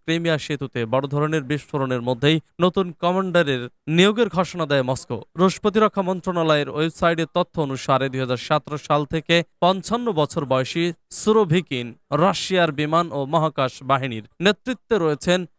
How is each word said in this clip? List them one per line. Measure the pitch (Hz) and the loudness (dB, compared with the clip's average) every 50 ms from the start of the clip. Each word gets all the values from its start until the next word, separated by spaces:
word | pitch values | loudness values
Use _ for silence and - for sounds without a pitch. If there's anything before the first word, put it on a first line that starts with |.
| _ | _
ক্রিমিয়া | - 160 170 170 165 160 147 - | -2 -2 0 0 0 0 -2 -2
সেতুতে | - 151 139 143 127 - 123 117 110 | -4 -6 -6 -6 -6 -6 -4 -2 0
বড় | 120 131 135 139 139 | 0 0 0 0 -2
ধরনের | 143 147 156 160 160 135 123 | -2 0 0 0 -2 -2 -2
বিস্ফোরণের | 151 143 - - - 147 135 131 127 123 117 123 | -4 -6 -6 -6 -4 -4 -2 -2 -2 -2 -2 -2
মধ্যেই | 127 117 135 147 160 160 - _ _ - 170 | -2 0 2 2 2 2 0 _ _ 0 0
নতুন | 180 - 196 190 180 156 - | 0 2 0 -2 -4 -4 -4
কমান্ডারের | - 170 180 190 190 185 165 175 170 143 135 127 123 120 - _ - - 156 | -2 0 0 0 0 2 2 2 2 2 0 -2 -4 -8 -12 _ -6 0 2
নিয়োগের | 170 185 208 214 214 240 208 - | 4 4 4 4 2 0 0 0
ঘোষণা | 175 180 - - 180 160 143 | -2 -2 -2 -2 -4 -2 0
দেয় | 143 139 127 123 | 0 0 2 0
মস্কো। | 131 123 - - 123 104 - - - 160 | -2 -4 -4 -6 -8 -8 -10 -6 0 2
রুশ | 180 190 185 - | 2 2 2 2
প্রতিরক্ষা | - 208 185 220 214 208 - 196 190 175 | -2 0 2 4 2 2 2 0 -2 -2
মন্ত্রণালয়ের | 190 180 - 190 175 175 165 160 156 147 147 135 - | -2 -4 -4 -4 -2 0 2 4 2 2 2 -2 -2
ওয়েবসাইটে | 147 156 165 156 - 175 170 170 160 165 143 - | -2 -2 -2 -2 0 0 2 2 0 -2 -2 0
তথ্য | 175 175 - - 170 156 | -2 -2 -2 -2 -4 -4
অনুসারে, | 135 135 127 - - 135 131 135 135 | -2 -4 -4 0 2 2 2 2 0
দুই | 127 131 131 | -2 -2 -2
হাজার | 123 127 120 - | -2 -4 -4 -2
সতেরো | - 156 151 - - 147 143 - - | 0 -2 -2 -2 -4 -10 -8 -2 0
সাল | 151 147 147 135 | 0 0 0 -2
থেকে | - 160 147 - 170 170 165 - _ - | -4 -4 0 0 0 0 0 -2 _ 0
পঞ্চান্ন | - 175 190 190 160 - 202 240 247 233 196 156 | 2 2 2 0 -2 -4 -4 -2 -2 -2 0 0
বছর | 147 139 - 170 147 123 | 0 -2 -2 -4 -2 0
বয়সী | 131 131 131 123 - 165 170 175 165 - _ - - - | 0 0 0 -2 -2 -4 -2 -4 -4 -8 _ -6 -2 0
সুরোভিকিন | - 208 220 226 214 165 151 185 151 - 143 123 120 120 113 _ _ - 147 147 165 | 2 4 4 4 4 4 2 0 0 -2 -6 -6 -6 -8 -12 _ _ -4 0 2 2
রাশিয়ার | 196 180 - - - 185 185 170 160 143 135 | 2 2 0 -2 -2 0 2 2 2 0 -2
বিমান | 151 151 156 165 175 165 - | -2 0 2 0 0 0 -4
ও | 143 139 135 | -6 -4 0
মহাকাশ | 156 165 151 156 - - 135 127 - - 135 127 | 0 0 0 0 0 -2 -2 -2 -4 -6 -2 0
বাহিনীর | 139 131 131 135 117 110 104 - _ - 170 | 0 0 0 -2 -6 -8 -10 -12 _ 0 0
নেতৃত্বে | 196 208 - - 247 254 - _ - 233 202 | 0 0 0 -4 -8 -8 -8 _ -2 0 0
রয়েছেন। | 170 156 151 139 - 180 175 185 180 156 _ | 2 0 0 0 0 0 0 0 0 -6 _